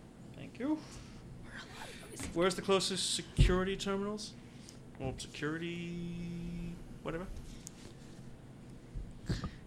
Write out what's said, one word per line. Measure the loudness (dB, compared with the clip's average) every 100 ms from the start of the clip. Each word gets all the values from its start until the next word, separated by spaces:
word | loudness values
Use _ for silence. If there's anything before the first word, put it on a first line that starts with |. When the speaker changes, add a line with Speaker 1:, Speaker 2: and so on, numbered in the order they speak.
| -14 -14 -14 -10
Speaker 1:
Thank | -10 -2
you. | 2 2 0 -10 -10 -12 -10 -10
Speaker 2:
We're | -10
a | -10 -10 -8
lot | -8
of | -8 -10 -6
noise. | 0
Speaker 1:
Where's | 4 6
the | 6
closest | 6 6 6 2 2
security | 2 4 10 10 10 6 2
terminals? | 2 2 2 0 -4 -8 -14 -14 -14 -14 -12 -4
Well, | -2 -2
security, | -6 -2 0 0 0 -2 -2 -2 -2 -2 -4 -4 -2 -2 -4 -6 -8 -6
whatever. | -2 -2 -2 -4 -6 -8 -10 -12 -12 -12 -12 -12 -12 -12 -14 -14 -14 -14 -8 -6 -6 -6 -2 -2 -2 -8